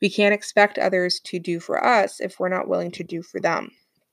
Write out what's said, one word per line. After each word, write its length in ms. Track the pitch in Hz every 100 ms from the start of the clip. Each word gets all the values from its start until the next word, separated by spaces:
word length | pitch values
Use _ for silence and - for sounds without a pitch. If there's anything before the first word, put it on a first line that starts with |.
We 100 | 202
can't 240 | 196 202
expect 440 | 208 - - 208 -
others 420 | - 190 180 -
to 140 | - 180
do 220 | 170 170
for 240 | - -
us 360 | - 233 196 -
if 200 | 190 -
we're 80 | 185
not 200 | 185 -
willing 220 | 180 175
to 120 | -
do 180 | 170 170
for 180 | - 190
them. 300 | 185 165 - - _ _ _